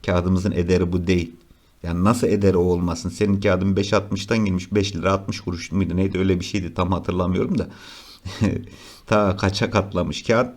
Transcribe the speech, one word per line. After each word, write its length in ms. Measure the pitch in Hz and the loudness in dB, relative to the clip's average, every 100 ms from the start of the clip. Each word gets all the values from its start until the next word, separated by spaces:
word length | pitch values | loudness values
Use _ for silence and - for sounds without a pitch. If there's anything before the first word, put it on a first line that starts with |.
| - | 0
Kağıdımızın 460 | 90 90 92 98 | 0 2 0 0
ederi 400 | - 87 90 87 | -2 2 2 2
bu 140 | 90 87 | 0 0
değil. 260 | 90 82 - _ _ _ _ | 0 0 -10 _ _ _ _
Yani 220 | 85 87 | -6 0
nasıl 220 | 95 120 - | 2 2 2
ederi 300 | 104 98 92 | 4 4 4
o 60 | |
olmasın? 460 | 90 87 87 85 90 | 2 2 0 -2 -6
Senin 320 | - 104 98 | -2 0 2
kağıdın 360 | 101 92 98 98 | 2 2 2 0
beş 160 | 95 | 2
altmıştan 520 | 101 101 95 - 117 | 0 0 -6 -2 0
girmiş, 280 | 104 90 - | 2 -2 0
beş 240 | 104 98 82 | 0 0 -2
lira 160 | 90 | 0
altmış 280 | 98 98 - | 0 -2 -8
kuruş 320 | - 87 - | -6 -8 -4
muydu? 240 | 95 92 87 | -2 0 0
Neydi? 220 | 98 92 | 0 2
Öyle 220 | 95 90 | 2 2
bir 40 | |
şeydi. 300 | 90 104 92 | 0 -4 -4
Tam 180 | - 90 | -2 0
hatırlamıyorum 640 | 90 - 90 90 92 120 180 | 0 -2 -2 0 0 0 -2
da. 100 | - - - - - - - - | -4 -8 -20 -20 -20 -18 -16 -2
<laughs> 80 | 104 - - - - - - | -2 -2 -8 -18 -20 -20 0
Ta 300 | 107 104 92 | 2 2 2
kaça 340 | 98 95 110 | -2 0 0
katlamış 520 | 104 98 92 85 76 | 0 0 -2 -4 -6
kağıt 280 | - 117 123 | 0 2 2